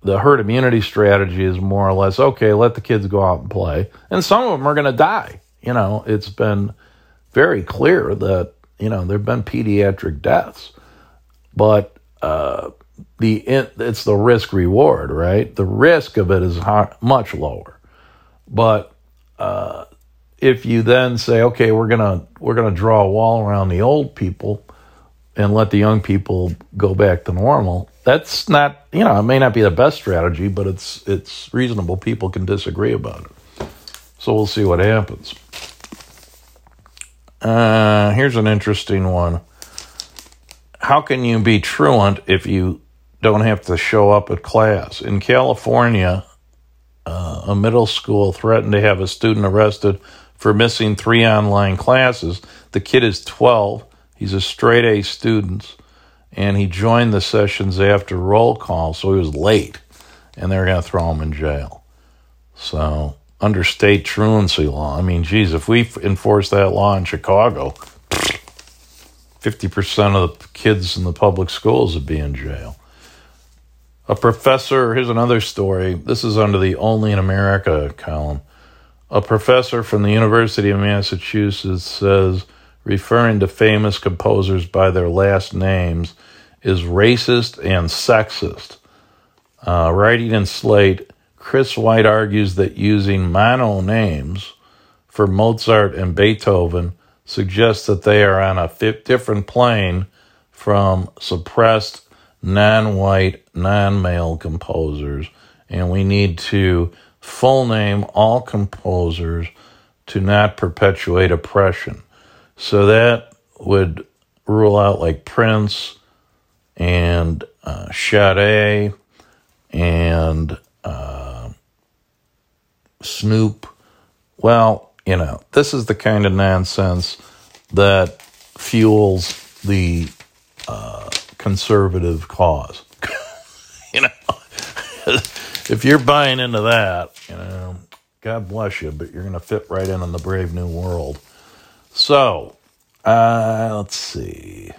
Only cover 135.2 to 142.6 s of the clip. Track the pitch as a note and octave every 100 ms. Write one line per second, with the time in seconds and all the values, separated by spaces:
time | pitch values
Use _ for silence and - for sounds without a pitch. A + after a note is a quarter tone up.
135.2 | - - - - - G#2+ B2+ D3 B2 D3
136.2 | C#3+ B2+ B2+ A#2 G#2+ A#2 G2+ F2 E2+ -
137.2 | - F2 F2+ F#2 F2+ F2+ - - _ _
138.2 | A2 A2+ F#2+ G#2 G#2 - D#2 D2+ E2 -
139.2 | F#2+ F2+ - G#2+ - F#2 F#2+ F#2 F2 E2+
140.2 | D#2+ F#2+ F2+ E2+ F2 E2+ F2+ F2 C#2 D2+
141.2 | _ _ _ _ _ _ _ - - C#3+
142.2 | C3 F2 - _